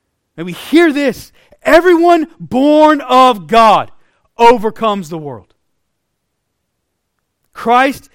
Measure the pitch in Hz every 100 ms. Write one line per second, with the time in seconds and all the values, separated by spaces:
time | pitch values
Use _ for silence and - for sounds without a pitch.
0 | _ _ _ - 180 170 - 302 339 277
1 | 277 - - _ _ _ - 339 349 339
2 | 339 339 311 - 160 247 285 302 302 302
3 | 254 254 254 220 151 226 226 175 117 -
4 | _ _ _ - 233 247 214 - 220 202
5 | 151 165 147 117 _ _ _ _ _ _
6 | _ _ _ _ _ _ _ _ _ _
7 | _ _ _ _ _ - 226 247 277 -
8 | _